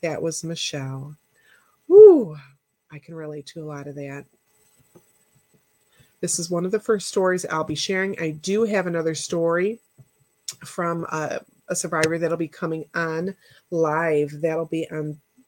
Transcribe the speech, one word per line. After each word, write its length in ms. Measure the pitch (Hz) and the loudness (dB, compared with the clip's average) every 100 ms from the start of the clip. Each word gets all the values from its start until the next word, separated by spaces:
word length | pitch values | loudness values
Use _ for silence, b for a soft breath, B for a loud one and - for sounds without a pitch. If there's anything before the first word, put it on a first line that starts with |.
That 200 | 170 151 | -4 -4
was 220 | 165 156 | -6 -8
Michelle. 720 | 165 165 - 151 135 135 139 151 _ b b b b b _ | -10 -8 -8 -8 -10 -10 -14 -18 _ b b b b b _
Woo! 500 | 370 427 339 202 151 135 _ _ _ _ | 12 12 12 4 -8 -18 _ _ _ _
I 80 | 151 | -20
can 160 | - 165 | -18 -14
relate 300 | 156 151 139 | -12 -14 -16
to 140 | - | -14
a 40 | 151 | -12
lot 220 | 143 143 | -12 -12
of 80 | 139 | -12
that. 300 | 143 139 135 _ _ _ _ _ _ - _ _ _ _ _ _ _ _ _ b b _ | -12 -12 -16 _ _ _ _ _ _ -20 _ _ _ _ _ _ _ _ _ b b _
This 180 | 175 - | -6 -4
is 100 | 170 | -4
one 160 | 175 180 | -4 -2
of 60 | |
the 80 | 214 | -4
first 280 | - 214 - | 0 -2 -2
stories 380 | - 185 185 - | 0 0 0 -2
I'll 180 | 160 | -4
be 120 | 156 151 | -4 -4
sharing. 440 | - 190 190 196 | -4 -2 -4 -4
I 120 | 165 | -6
do 320 | 156 156 202 | -6 -4 0
have 240 | 226 202 180 | 0 0 -2
another 280 | 170 165 156 | -2 -4 -4
story 640 | - 175 165 170 185 233 _ _ - _ _ _ - - 147 | -6 -2 0 0 -2 -4 _ _ -20 _ _ _ -18 -16 -16
from 400 | - 170 170 165 | -6 -4 -4 -6
a, 340 | 156 151 - - _ _ | -6 -6 -8 -10 _ _
a 60 | 175 | -8
survivor 420 | 180 165 160 165 | -4 0 0 0
that'll 200 | 165 165 | -2 -2
be 100 | 165 | -6
coming 380 | - 170 160 151 | -6 -6 -6 -8
on 420 | - 165 160 180 190 b b _ | -6 -4 -4 -6 -10 b b _
live. 680 | 170 160 151 165 151 147 147 | -2 0 0 0 0 0 -2
That'll 240 | 160 160 165 | -4 -4 -6
be 240 | 165 160 | -6 -8
on 300 | 156 151 151 _ _ | -8 -8 -10 _ _